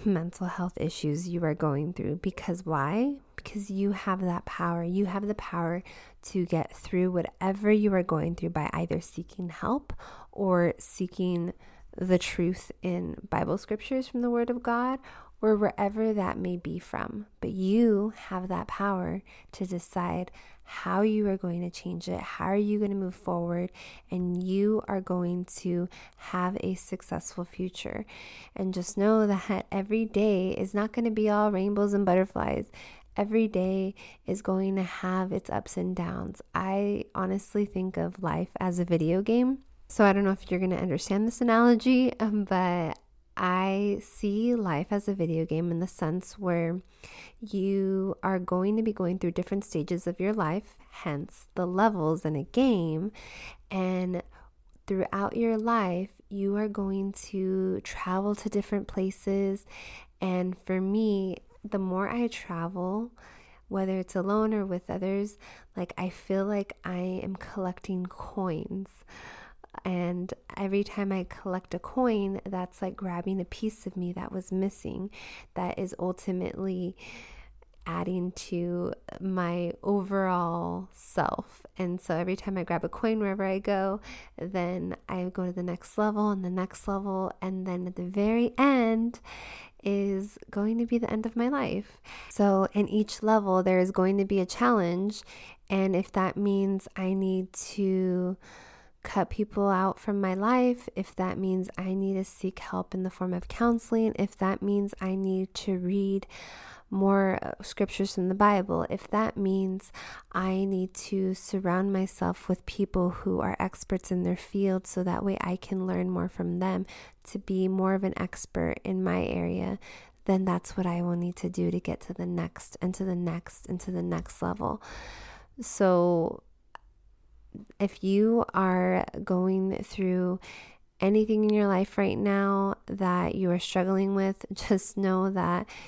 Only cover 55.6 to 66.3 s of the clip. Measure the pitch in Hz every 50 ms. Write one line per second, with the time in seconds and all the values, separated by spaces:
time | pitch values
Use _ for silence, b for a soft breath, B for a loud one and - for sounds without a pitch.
55.6 | 214 233 233 226 202 185 175 175 190 - - - - - 196 202 196 196 202 208
56.6 | 214 214 202 208 196 196 196 196 196 196 196 - - - - 190 190 185 185 190
57.6 | 185 185 185 196 - - - - - - 185 190 196 208 208 - - 214 - 202
58.6 | 196 - 208 202 - - - - 190 190 196 - - - 196 196 196 196 196 196
59.6 | - B B B B B B B B B B - - 185 185 180 180 185 180 -
60.6 | - - 190 185 190 190 196 214 226 214 208 196 190 190 175 - - - - -
61.6 | - 208 - 196 190 185 185 185 202 - - 240 240 233 233 - - - 175 165
62.6 | 165 170 190 185 180 185 190 214 233 240 - B B B B B B B B B
63.6 | B - 190 196 190 190 190 190 185 - - 190 175 190 202 214 220 220 220 214
64.6 | 196 190 180 180 - - - 185 190 190 196 196 202 208 - - B B B B
65.6 | B B B - 180 175 - - 185 180 - - - -